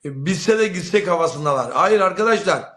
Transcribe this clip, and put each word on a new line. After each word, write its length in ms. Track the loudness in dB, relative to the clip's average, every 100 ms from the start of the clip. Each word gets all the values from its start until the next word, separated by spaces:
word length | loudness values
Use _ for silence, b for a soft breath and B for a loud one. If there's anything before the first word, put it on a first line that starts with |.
| -12
e, 200 | -8 -4
bitse 340 | -2 0 0
de 80 | 0
gitsek 400 | -2 -2 0 2
havasındalar. 640 | 0 0 -2 -2 0 0
Hayır 260 | 0 2 4
arkadaşlar. 640 | 2 0 0 2 2 -2 -4